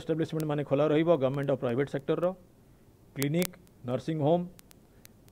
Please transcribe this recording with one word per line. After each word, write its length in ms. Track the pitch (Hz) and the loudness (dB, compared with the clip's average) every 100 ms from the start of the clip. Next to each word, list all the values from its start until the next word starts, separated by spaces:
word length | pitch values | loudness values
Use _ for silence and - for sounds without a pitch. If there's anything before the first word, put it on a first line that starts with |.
ଏଷ୍ଟାବ୍ଲିଶମେଣ୍ଟ 460 | - 160 156 160 156 | 0 -2 -2 -4 -2
ମାନେ 160 | 147 143 | -2 -2
ଖୋଲା 140 | 139 151 | 0 2
ରହିବ, 160 | 151 165 165 | 2 4 4
ଗଭର୍ଣ୍ଣମେଣ୍ଟ 280 | 131 143 139 | 4 2 -2
ଆଉ 80 | 135 | -2
ପ୍ରାଇଭେଟ 260 | 127 120 143 | 0 -2 -2
ସେକ୍ଟରର, 320 | 143 - 156 175 185 - - - - - - - - | -4 -4 0 0 -2 -12 -20 -20 -20 -20 -20 -14 -4
କ୍ଲିନିକ, 340 | 143 165 185 - - - 120 | -2 0 -2 -4 -20 -14 -6
ନର୍ସିଂ 300 | 127 143 160 143 | -6 -4 0 2
ହୋମ, 140 | 175 175 - - - - - - - - | 2 0 -12 -20 -20 -20 -20 -20 -20 -8